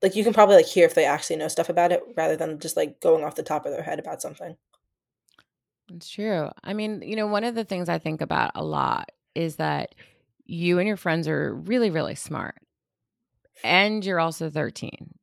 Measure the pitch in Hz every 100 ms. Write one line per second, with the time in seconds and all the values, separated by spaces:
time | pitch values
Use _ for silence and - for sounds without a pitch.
0 | 190 190 220 220 208 196 160 185 165 165
1 | 143 147 - 156 156 - 170 170 175 175
2 | - - 160 156 160 156 160 - 156 -
3 | 175 160 151 - 151 151 147 143 160 156
4 | 156 156 - 151 170 - _ _ _ _
5 | _ _ _ _ _ _ _ _ - 170
6 | - - 214 185 151 - - 208 214 208
7 | - 220 214 208 233 226 214 185 170 165
8 | 160 156 - 156 - - 156 151 - -
9 | - - _ - 165 151 151 143 - _
10 | - _ _ _ - 170 175 175 202 202
11 | 175 165 151 147 147 - 170 247 220 160
12 | - - - 147 - - _ _ _ _
13 | _ _ _ _ _ _ 113 180 202 214
14 | 190 180 165 160 160 147 - - - -
15 | - -